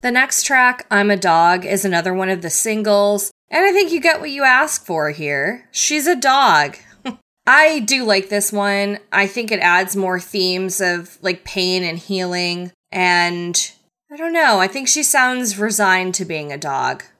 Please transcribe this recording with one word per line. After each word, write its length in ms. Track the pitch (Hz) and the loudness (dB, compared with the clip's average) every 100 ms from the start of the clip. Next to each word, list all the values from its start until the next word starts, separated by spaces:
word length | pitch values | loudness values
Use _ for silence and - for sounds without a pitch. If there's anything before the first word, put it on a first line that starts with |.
The 100 | 247 | 0
next 320 | 247 262 - | 0 0 0
track, 420 | - 269 247 247 - | 0 4 4 2 -2
I'm 180 | 208 202 | 0 2
a 60 | 202 | 2
Dog, 480 | 180 165 170 180 180 | 2 4 4 2 -2
is 200 | 196 196 | -4 0
another 280 | 175 175 | -2 -2
one 160 | 185 190 | -2 -2
of 120 | 190 | -4
the 80 | 170 | -4
singles. 800 | - 220 214 208 202 202 208 202 _ _ | -4 -2 -2 2 2 2 0 -4 _ _
And 160 | 302 392 | 2 2
I 60 | |
think 200 | 381 370 | 4 2
you 100 | 330 | 2
get 180 | 330 311 | 2 0
what 120 | 311 | -2
you 120 | 277 | 0
ask 420 | 277 254 302 - - | 2 4 2 -4 -6
for 260 | 165 151 | -4 -4
here. 580 | 147 151 143 175 240 _ | -4 -4 -2 -2 -6 _
She's 360 | - - 302 285 | -4 -2 0 0
a 80 | 349 | 2
dog. 640 | 269 269 262 160 143 - - _ 262 | 2 4 4 4 2 -4 -20 _ -14
<laughs> 120 | 220 _ _ - | -14 _ _ 4
I 320 | 277 311 311 | 6 6 4
do 240 | 220 269 | -2 -2
like 240 | 240 196 190 | 2 0 2
this 240 | 208 202 | -2 -2
one. 480 | 208 202 202 202 202 _ | -2 0 0 -2 -6 _
I 140 | - 196 | -2 0
think 240 | 196 226 | -2 -4
it 100 | 208 | 0
adds 340 | 175 180 190 196 | 2 2 2 -2
more 240 | 185 185 | -2 -2
themes 640 | 180 196 185 185 190 180 | -6 -4 -2 -2 -4 -2
of, 360 | 185 175 170 - | -2 -4 -8 -8
like, 240 | 190 180 - | -6 -6 -8
pain 380 | - 185 185 | -4 -2 -2
and 140 | 175 165 | -2 -8
healing. 760 | - 196 180 180 180 175 180 _ _ | -6 -6 -4 -4 -4 -6 -10 _ _
And 800 | - 180 175 175 175 175 175 - _ _ _ _ | -2 2 2 2 -2 -4 -4 -6 _ _ _ _
I 60 | 294 | -10
don't 160 | 330 | -4
know. 260 | 330 294 202 | 2 2 2
I 80 | 185 | 0
think 220 | 269 254 | -2 -4
she 140 | - | -2
sounds 540 | 294 269 254 254 247 196 | 0 2 2 0 -6 -4
resigned 560 | 214 208 202 185 185 180 | -4 0 2 2 0 -6
to 100 | 170 | -6
being 260 | 160 147 | -8 -8
a 60 | 143 | -10
dog. 480 | 147 135 123 131 - _ | -6 -4 -4 -4 -12 _